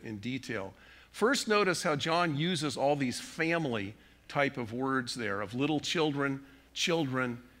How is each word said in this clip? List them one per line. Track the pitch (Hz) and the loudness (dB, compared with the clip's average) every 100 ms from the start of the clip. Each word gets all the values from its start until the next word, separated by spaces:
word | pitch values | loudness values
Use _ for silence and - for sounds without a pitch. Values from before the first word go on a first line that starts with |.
in | 117 107 | -8 -8
detail. | 117 131 - 110 95 - - - - | -6 -6 -4 -6 -6 -12 -20 -20 -18
First, | - 220 277 226 | 2 4 4 4
notice | 208 190 165 | 4 4 2
how | 180 | 0
John | 143 160 170 175 139 | 0 2 2 2 2
uses | 170 165 151 117 | 0 0 -2 0
all | 139 143 | 2 2
these | 127 117 | 0 -2
family | - - 160 170 147 113 101 - - - - | -8 -2 0 0 0 -2 -4 -10 -20 -20 -6
type | 147 139 131 | 0 0 0
of | 110 | -6
words | 120 135 131 120 | -4 0 0 -2
there, | 127 110 101 | -4 -4 -4
of | 101 | -4
little | 123 143 147 | -2 0 0
children, | - 175 151 139 139 135 - - - | 0 2 2 2 0 -2 -8 -20 -14
children, | - - 165 139 131 123 120 - - | -2 0 2 2 0 0 -4 -12 -20